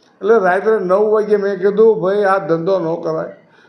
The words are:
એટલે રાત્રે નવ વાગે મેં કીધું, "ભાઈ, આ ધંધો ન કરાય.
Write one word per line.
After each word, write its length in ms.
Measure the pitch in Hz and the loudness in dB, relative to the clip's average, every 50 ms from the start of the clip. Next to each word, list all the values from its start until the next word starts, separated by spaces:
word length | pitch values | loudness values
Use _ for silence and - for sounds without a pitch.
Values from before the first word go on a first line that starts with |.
| _ _ _ _ | _ _ _ _
એટલે 180 | 190 202 233 226 | -2 0 2 2
રાત્રે 400 | 185 180 180 202 196 214 220 208 | 2 2 0 0 0 0 0 0
નવ 320 | 190 180 185 208 214 214 | 0 0 0 0 2 2
વાગે 260 | 214 220 208 208 214 202 | 0 0 0 0 0 0
મેં 180 | 196 196 202 | 0 -4 -4
કીધું, 460 | 180 185 202 190 202 220 226 214 147 | -2 -2 0 2 4 4 4 4 2
"ભાઈ, 220 | 165 185 202 208 208 | 0 -2 -2 0 0
આ 140 | 190 190 196 | 0 0 0
ધંધો 420 | 165 151 165 165 165 190 190 185 | 0 -2 -2 -2 0 -2 -2 -2
ન 220 | 165 160 170 170 | -2 -4 -6 -6
કરાય. 320 | 170 165 160 160 170 - - - _ _ _ _ _ | -6 -6 -6 -6 -8 -8 -12 -18 _ _ _ _ _